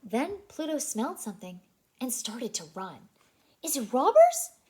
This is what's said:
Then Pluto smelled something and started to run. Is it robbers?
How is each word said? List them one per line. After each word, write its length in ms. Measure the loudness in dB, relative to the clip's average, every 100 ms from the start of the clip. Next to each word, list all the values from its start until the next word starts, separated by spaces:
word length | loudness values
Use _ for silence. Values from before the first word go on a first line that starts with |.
Then 360 | -4 -4 -2 -6 -12
Pluto 300 | -8 -4 -4
smelled 400 | -4 -4 -4 -4
something 420 | -12 -12 -16 -18 _ _ _ _
and 120 | -8
started 400 | -6 -8 -8 -8
to 100 | -8 -10
run. 340 | -12 -12 -12 -20 _ _ _ _ _
Is 140 | -6 -4
it 160 | -2
robbers? 580 | 2 6 8 8 8 -8 -12